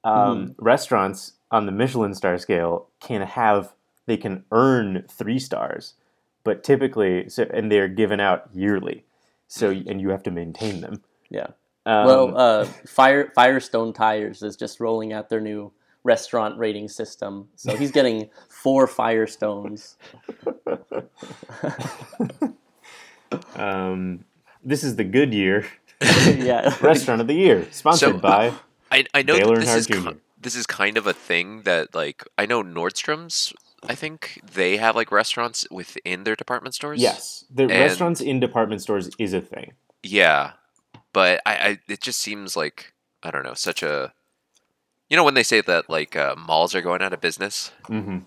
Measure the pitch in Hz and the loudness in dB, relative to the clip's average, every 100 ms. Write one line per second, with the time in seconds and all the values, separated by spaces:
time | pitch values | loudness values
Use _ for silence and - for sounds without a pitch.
0 | 113 107 104 113 95 - 110 131 - 110 | 2 2 2 0 -6 -2 2 2 2 0
1 | 95 95 - _ _ 110 104 98 127 127 | 0 -4 -16 _ _ 0 0 0 0 0
2 | 104 98 98 87 - 90 85 85 - _ | -4 -2 -2 -2 -2 0 0 -4 -8 _
3 | - 110 95 - 110 101 98 _ _ _ | -8 -8 -6 0 2 2 0 _ _ _
4 | - 110 110 95 _ 113 131 127 104 92 | -6 -4 -4 -10 _ 4 4 4 0 -4
5 | - - 104 180 - - - - - _ | -8 -10 -6 -4 -4 -6 -6 -8 -14 _
6 | _ _ _ _ 110 95 - 139 135 113 | _ _ _ _ -4 -4 2 2 2 0
7 | 98 90 - - 113 107 107 104 95 95 | 0 0 -4 -6 -4 -2 2 2 2 0
8 | 107 101 101 90 - 95 98 101 90 - | 0 2 2 0 -4 -2 0 0 -4 -12
9 | _ _ _ _ _ - 107 95 95 98 | _ _ _ _ _ -2 -2 -2 -6 -6
10 | 98 95 98 87 85 82 110 92 - 104 | -4 -4 -4 -8 -10 -8 -8 -8 -10 -14
11 | _ _ _ - - _ _ _ 107 110 | _ _ _ -10 -10 _ _ _ 0 4
12 | 113 131 127 123 123 107 101 - - - | 6 6 4 4 4 4 -2 -8 -4 4
13 | 135 143 139 - 127 135 - 117 113 - | 6 6 2 4 6 4 -2 -4 -4 0
14 | 110 107 107 - 107 - 117 - 117 113 | 0 0 -4 -8 -12 -10 -12 -6 -4 -4
15 | 110 107 107 113 107 104 101 _ _ _ | -4 -10 -6 -6 -4 -8 -12 _ _ _
16 | 120 113 - 120 107 110 110 104 107 - | 2 2 2 -4 -4 -4 -4 -4 -10 -10
17 | 110 - 101 98 101 _ 127 107 143 143 | -12 -10 -12 -12 -16 _ -6 -4 0 2
18 | 127 110 107 - _ - 139 135 131 - | 2 0 -6 -16 _ -4 0 4 4 2
19 | 113 113 110 - 104 101 101 107 - _ | 0 0 0 -2 -6 -6 -10 -14 -18 _
20 | - - - - - - - - _ - | -20 -20 -20 -10 -10 -8 -8 -8 _ -12
21 | - _ - - - - - - 127 - | -12 _ -20 -20 -20 -10 -10 -8 -12 -14
22 | - - 240 - 285 - _ _ - - | -20 -6 -6 -4 -8 -8 _ _ -20 -20
23 | - _ _ - - - 104 95 95 92 | -20 _ _ -12 -12 -8 -4 -4 -4 -4
24 | 92 90 - _ _ _ 127 139 143 107 | -6 -10 -16 _ _ _ -6 -4 -2 -4
25 | 95 120 143 104 95 101 - - _ _ | 0 2 2 2 2 0 -2 -16 _ _
26 | - 156 131 139 127 120 139 131 139 156 | 2 6 6 4 0 2 0 4 4 4
27 | 131 113 117 160 190 101 80 - 151 170 | 2 0 0 4 6 4 2 0 2 4
28 | 135 92 98 101 117 - _ _ _ 131 | 4 4 4 4 4 -2 _ _ _ 0
29 | 131 143 135 170 104 113 117 117 113 101 | 2 0 2 4 4 4 4 2 2 -2
30 | 92 80 _ _ 123 120 113 - 101 107 | -2 -10 _ _ -10 -8 -8 -2 0 0
31 | 101 87 - 87 90 110 101 85 - 82 | -2 -4 -2 -2 -2 -6 0 0 0 -4
32 | 73 - - - 104 120 95 85 87 - | -6 -8 -10 -4 0 0 -2 -4 -4 -4
33 | - 156 170 - - - _ _ - 123 | -6 -6 -6 -6 -6 -8 _ _ -12 -10
34 | 156 160 - - 101 95 90 101 113 113 | -10 -12 -16 -18 -10 -2 0 2 2 0
35 | 113 104 113 - 117 - - 92 87 - | 0 0 0 -4 -4 -6 -10 -12 -14 -12
36 | 90 90 101 107 - 123 127 - 147 147 | -8 -6 -4 -6 -4 -6 -6 -10 -8 0
37 | 120 - - - _ 131 131 92 - 180 | 0 0 -12 -16 _ 0 2 4 4 2
38 | 175 170 - 131 123 120 107 104 - 101 | -2 -2 -2 -2 0 0 -2 -4 -4 -4
39 | 90 - 104 92 - - - _ _ _ | -4 -6 -4 -4 -6 -16 -18 _ _ _
40 | 95 101 85 73 71 - _ _ _ - | -2 4 4 4 0 -10 _ _ _ -20
41 | _ - 90 90 107 101 101 104 - 104 | _ 2 2 2 0 -2 -2 -4 -10 -10
42 | - - - 104 95 92 76 - - _ | -8 -6 -8 -10 -8 -6 -6 -8 -20 _
43 | _ _ 82 73 67 - - - 80 73 | _ _ -8 -8 -8 -8 -6 -4 -4 -4
44 | 65 _ _ _ _ _ _ _ _ _ | -6 _ _ _ _ _ _ _ _ _
45 | _ 160 151 131 113 113 92 85 - 80 | _ 4 6 4 4 2 4 0 0 -4
46 | 78 82 69 69 82 80 87 95 87 90 | -2 -2 -2 -4 -2 0 2 0 -2 -2
47 | 95 90 85 80 98 - - _ - 110 | -4 -2 -4 -4 -8 -6 -12 _ -8 -8
48 | 101 92 | -6 -8